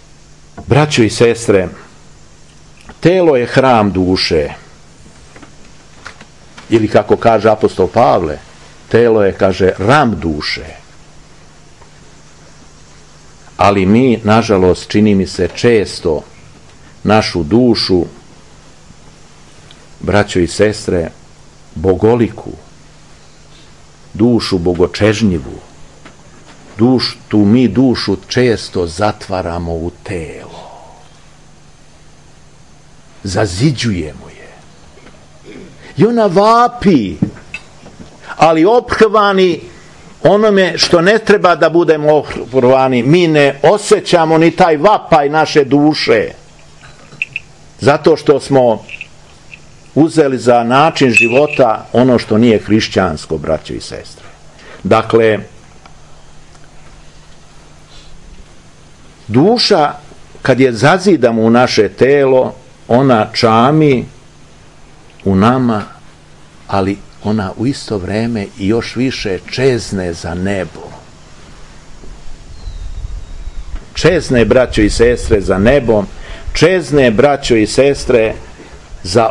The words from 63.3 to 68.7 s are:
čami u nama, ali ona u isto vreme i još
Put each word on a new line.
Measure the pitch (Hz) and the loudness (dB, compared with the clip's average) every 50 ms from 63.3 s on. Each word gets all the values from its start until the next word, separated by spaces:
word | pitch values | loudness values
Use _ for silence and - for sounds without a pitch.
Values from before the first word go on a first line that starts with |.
| - | -2
čami | - - 113 110 113 120 135 151 156 156 147 131 117 - - - - - - - - - - - - - - - - - - - - - - - - - | 0 2 2 4 4 4 2 2 2 2 2 2 0 -2 -6 -14 -20 -20 -20 -20 -20 -20 -20 -20 -20 -20 -20 -20 -20 -20 -20 -20 -20 -20 -20 -20 -8 -4
u | 98 95 | -2 0
nama, | 95 104 117 127 135 127 120 110 101 101 - - - - - - - - - - - - - - - - - | 2 2 2 2 2 0 0 -2 -4 -6 -10 -14 -20 -20 -20 -20 -20 -20 -20 -20 -20 -20 -20 -20 -20 -10 -6
ali | 101 98 95 98 101 101 - - - - - | -4 -2 -2 -2 -4 -6 -10 -18 -20 -10 -6
ona | 104 107 107 95 95 90 - | -4 -4 -4 -4 -6 -6 -6
u | 110 135 | -4 -4
isto | 143 - - - 110 98 | -4 -6 -8 -8 -6 -6
vreme | 87 - 98 110 113 117 117 104 98 - - 98 | -6 -4 -4 -4 -4 -4 -4 -6 -8 -8 -10 -6
i | 98 | -4
još | 95 | -2